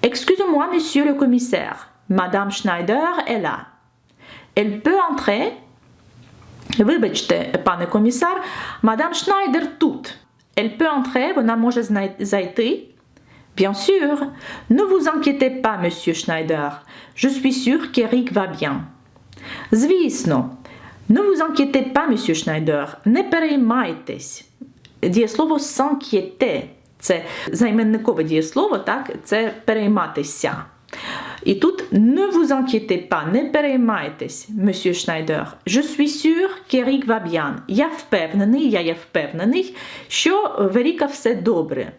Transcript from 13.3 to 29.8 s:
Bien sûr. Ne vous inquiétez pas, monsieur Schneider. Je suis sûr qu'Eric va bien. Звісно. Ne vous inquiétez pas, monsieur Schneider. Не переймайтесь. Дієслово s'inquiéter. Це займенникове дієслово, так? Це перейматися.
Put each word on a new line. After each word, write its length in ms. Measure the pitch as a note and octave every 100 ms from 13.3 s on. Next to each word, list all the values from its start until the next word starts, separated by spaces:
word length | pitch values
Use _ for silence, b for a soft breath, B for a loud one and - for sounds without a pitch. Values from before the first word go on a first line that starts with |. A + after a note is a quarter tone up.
| b b -
Bien 160 | G3
sûr. 540 | G3 - G4 D4 D4 C#4 B B B B
Ne 140 | B3
vous 260 | G4+ F#4+ D4+
inquiétez 400 | D#4 - C#4 C4
pas, 300 | C4 A3+ G3+
monsieur 340 | F3 E3+ -
Schneider. 720 | E3 - D#3+ D#3 D#3 D3 D3 - B B
Je 140 | - C4
suis 260 | C4+ C4+
sûr 360 | C4 A#3 D4+ -
qu'Eric 420 | - A3+ B3 B3
va 140 | G#3+ F#3
bien. 360 | D#3+ D3+ C#3 D#3 - _ _ _ B B B B
Звісно. 760 | A3 B3+ F#4 D#4 - E3+ C3+ B2+ - B B B B -
Ne 120 | A3+
vous 180 | G4+ F4
inquiétez 420 | D#4+ D#4 C#4 C#4
pas, 240 | B3+ C4+ D#4+
monsieur 280 | G#3+ -
Schneider. 520 | D#3+ - D#3 D#3+ D3 C#3+ -
Не 180 | G#3 C4
переймайтесь. 1200 | F#4+ E4 D#4+ C#4+ A#3 B3 G#3 D#3 - - - - - _ - _ - -
Дієслово 540 | - F#3 A3 A3 D#4 D4+
s'inquiéter. 1040 | C#4+ - C#4 C#4 - G3+ F3+ - B3 C#3+ - - _ _
Це 260 | - E3+ F3 B B
займенникове 720 | E3+ A#3 G#3+ A3 A3 A3 D#3+
дієслово, 540 | D#3 D#3+ D#3 - G#4 A3+
так? 320 | - A#3 C4+ -
Це 280 | - G#3 A3+ A3
перейматися. 1000 | - A3